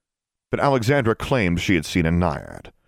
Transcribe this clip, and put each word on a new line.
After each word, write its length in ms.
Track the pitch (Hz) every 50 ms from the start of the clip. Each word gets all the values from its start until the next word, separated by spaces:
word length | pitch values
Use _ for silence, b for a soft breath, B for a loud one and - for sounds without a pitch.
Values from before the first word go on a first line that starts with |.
| _ _ _ _ _ _ _ _ _ -
But 80 | - -
Alexandra 560 | - 139 135 127 107 120 143 143 117 113 110
claimed 460 | - - - 139 123 98 87 87 85
she 140 | - - 95
had 100 | 82 76
seen 200 | - - 92 80
a 60 | 80
naiad, 640 | 85 87 90 82 71 - 50 50 50 50 - - _ _ _